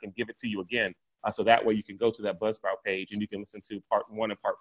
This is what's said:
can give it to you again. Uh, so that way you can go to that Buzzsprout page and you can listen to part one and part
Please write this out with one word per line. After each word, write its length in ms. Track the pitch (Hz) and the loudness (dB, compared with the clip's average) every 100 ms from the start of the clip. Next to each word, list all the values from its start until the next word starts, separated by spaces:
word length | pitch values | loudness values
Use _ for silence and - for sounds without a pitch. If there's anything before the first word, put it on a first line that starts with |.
can 100 | 104 98 | -10 -8
give 120 | 113 | -8
it 80 | - | -6
to 100 | 120 | -6
you 140 | 104 | -6
again. 320 | 90 120 101 90 _ _ | -4 -2 -2 -4 _ _
Uh, 80 | - | -6
so 120 | - | 0
that 200 | 107 113 110 | 6 8 6
way 80 | |
you 100 | 110 | 0
can 140 | - 98 | -2 0
go 140 | 113 | 0
to 100 | 110 | 0
that 180 | 104 90 | -4 -2
Buzzsprout 420 | 110 107 98 98 104 | -2 -2 -2 -2 -2
page 240 | 95 95 | -4 -4
and 100 | 104 | -6
you 60 | 104 | -6
can 140 | 101 | -6
listen 200 | 104 104 - | -10 -14 -12
to 120 | 104 - | -12 0
part 140 | 104 107 | 0 0
one 220 | 110 110 | -4 -4
and 100 | 104 | -2
part 140 | 104 92 | -4 -4